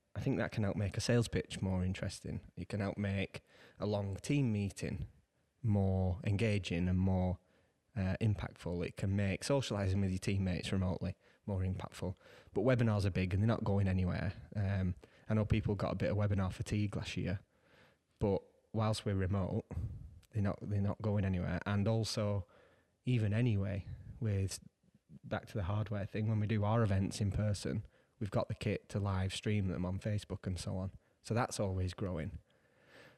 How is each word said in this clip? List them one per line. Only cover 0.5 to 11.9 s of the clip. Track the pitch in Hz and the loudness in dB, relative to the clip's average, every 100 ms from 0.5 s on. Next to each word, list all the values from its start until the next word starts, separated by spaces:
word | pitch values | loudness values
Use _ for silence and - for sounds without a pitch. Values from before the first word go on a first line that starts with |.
can | - | 0
help | 101 - | 0 0
make | 98 - | -2 -2
a | |
sales | - 120 113 | 2 2 2
pitch | 95 - - | -2 -4 -4
more | 95 92 | -2 0
interesting. | 92 92 95 - - - - - | 0 -2 -4 -6 -8 -8 -8 -12
It | 85 | -8
can | 104 | -4
help | 98 - | -4 -2
make | 101 98 95 - _ - - - | -2 0 -2 -6 _ -20 -20 -6
a | 101 | -2
long | 104 98 95 | 0 -2 -4
team | - 143 127 | 0 2 2
meeting | 104 101 - - - - - _ _ _ _ | 2 0 -2 -6 -4 -8 -12 _ _ _ _
more | 113 101 95 95 92 90 107 | 2 4 4 4 2 0 0
engaging | 98 113 104 92 87 90 | 2 2 0 0 0 2
and | 92 | 4
more, | 95 92 92 90 _ _ _ _ _ - | 4 4 2 -2 _ _ _ _ _ -2
uh, | 92 92 | -2 2
impactful. | 110 98 - - 85 87 | 2 2 -2 -6 -6 -4
It | 87 - | -4 -2
can | 98 | 0
make | 98 98 92 | 2 2 0
socializing | - 143 - 101 95 98 | 0 0 2 0 2 2
with | 95 | 2
your | 92 | 0
teammates | - 98 95 85 - | 0 0 2 0 -2
remotely | 95 92 - 92 - _ _ - | 0 0 0 -4 -6 _ _ -6
more | 95 | -2
impactful. | 92 92 - | -2 -2 -6